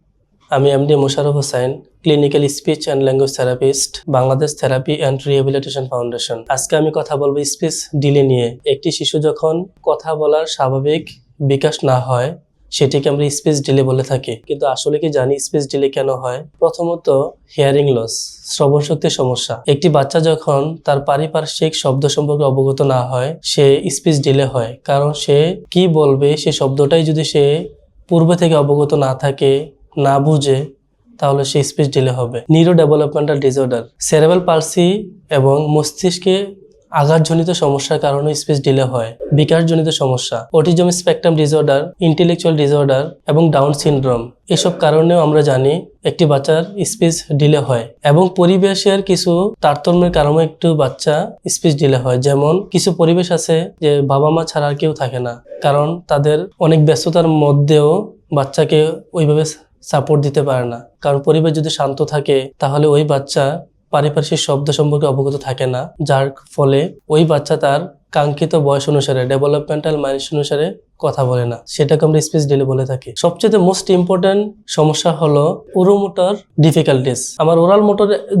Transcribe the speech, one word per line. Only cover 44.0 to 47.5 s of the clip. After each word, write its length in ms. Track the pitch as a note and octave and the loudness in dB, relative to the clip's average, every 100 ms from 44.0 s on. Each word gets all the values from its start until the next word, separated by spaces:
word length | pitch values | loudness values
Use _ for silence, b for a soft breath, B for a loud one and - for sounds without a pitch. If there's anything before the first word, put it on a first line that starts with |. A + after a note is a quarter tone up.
| C3 A#2+ A#2 - - | 0 -2 -4 -12 -4
এসব 240 | F3 F3+ F3 | -2 0 0
কারণেও 400 | D#3 D3+ E3 F3 | 2 4 4 4
আমরা 220 | D#3 D3+ | 4 2
জানি 320 | D3 C3 C3+ E3 - _ | 2 2 2 0 -4 _
একটি 200 | - - D#3+ | -6 0 2
বাচ্চার 360 | C#3 C#3 D#3 F3 G3+ F3 | 2 2 0 -2 -6 -6
স্পিচ 300 | - E3 D#3+ - D3 | -2 -2 -2 -4 0
ডিলে 200 | D3 | 2